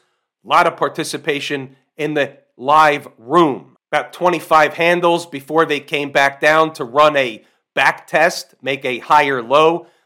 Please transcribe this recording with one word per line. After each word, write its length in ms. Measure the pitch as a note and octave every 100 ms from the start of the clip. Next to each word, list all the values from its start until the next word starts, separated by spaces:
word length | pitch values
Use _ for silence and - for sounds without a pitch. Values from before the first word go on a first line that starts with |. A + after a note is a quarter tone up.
| _ _ _ _
a 40 | G#2+
lot 180 | D#3 E3+
of 100 | -
participation 1000 | C#3+ - D3 C#3+ E3 C#3+ C#3 C#3+ C3 _ _ -
in 180 | D3+
the 240 | D3+ C#3 - _ -
live 500 | B2+ D3+ D#3 D3 B2 _
room. 600 | A2+ E3+ D#3+ G#2 C2+ _ _
About 200 | D3 B2+
twenty-five 640 | - F3 E3 - D#3 D3
handles 500 | D#3+ E3+ F3 F3 E3+
before 420 | E3+ C#3 C#3 D#3 D#3
they 120 | C#3+
came 320 | - D3 C#3+
back 300 | C#3 C#3 C#3
down 320 | D3+ D#3 D#3+
to 120 | D#3
run 320 | B2 C3+ D3+ C#3+
a 280 | B2+ G#2+ _ _ _ -
back 320 | C#3 D#3 -
test, 480 | D#3+ E3+ F3 - _
make 240 | C#3 C3+
a 140 | C3+ A#2
higher 420 | - D3+ C#3+ C3
low. 460 | A#2 C#3+ D#3+ E3+ - _